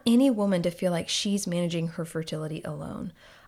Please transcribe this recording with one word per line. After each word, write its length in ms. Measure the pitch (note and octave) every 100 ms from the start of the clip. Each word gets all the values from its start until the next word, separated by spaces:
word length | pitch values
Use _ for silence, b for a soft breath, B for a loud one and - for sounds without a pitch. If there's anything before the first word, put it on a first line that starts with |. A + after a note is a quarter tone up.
| -
any 240 | A#3+ C#4
woman 320 | G#3+ G3+ F#3
to 80 | E3+
feel 200 | F3 F#3
like 200 | E3+ -
she's 360 | - G#3+ G3+ G3
managing 420 | F3 F3 E3+ E3
her 180 | E3 D#3+
fertility 560 | D#3+ D#3+ D#3 D#3 D#3
alone. 480 | - D3+ D#3 - F#3 B B B